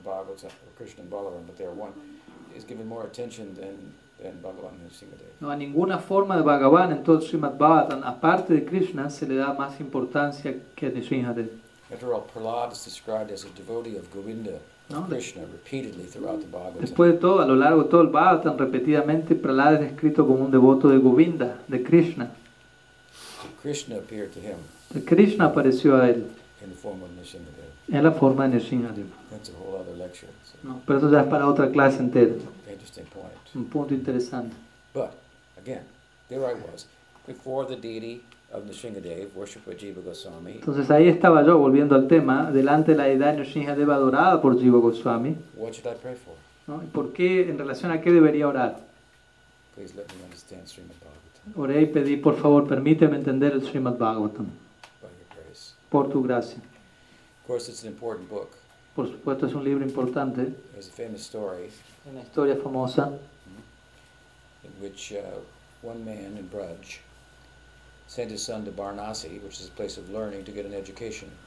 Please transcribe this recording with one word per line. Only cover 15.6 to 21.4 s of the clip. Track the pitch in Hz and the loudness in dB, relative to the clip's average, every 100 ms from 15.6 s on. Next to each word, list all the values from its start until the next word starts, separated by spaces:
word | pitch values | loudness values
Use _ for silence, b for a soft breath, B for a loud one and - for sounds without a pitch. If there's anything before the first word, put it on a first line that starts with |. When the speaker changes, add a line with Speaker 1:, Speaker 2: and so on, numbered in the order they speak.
| - 135 117 90 | -12 -10 -10 -14
Speaker 1:
throughout | 90 - - 320 | -16 -12 -10 -10
the | 311 | -10
Bhagavatam. | - 92 - | -12 -12 -10
Speaker 2:
Después | - - 170 | -4 4 4
de | 170 | 6
todo, | 185 190 | 4 4
a | 135 | 4
lo | 131 | 4
largo | 151 160 | 6 4
de | 139 | 6
todo | 170 | 6
el | 151 | 6
Bhagavatam, | 147 180 160 160 139 | 4 4 4 0 -2
repetidamente, | 127 127 143 147 147 160 160 | -2 0 2 2 2 -2 0
Prahlad | 143 139 135 147 | 0 2 2 4
es | 156 | 4
descrito | 143 - 151 151 131 | 2 -2 0 2 4
como | 131 | 2
un | 135 | 4
devoto | 131 131 135 147 | 6 8 8 6
de | 131 | 8
Govinda, | 127 127 170 160 | 8 6 4 2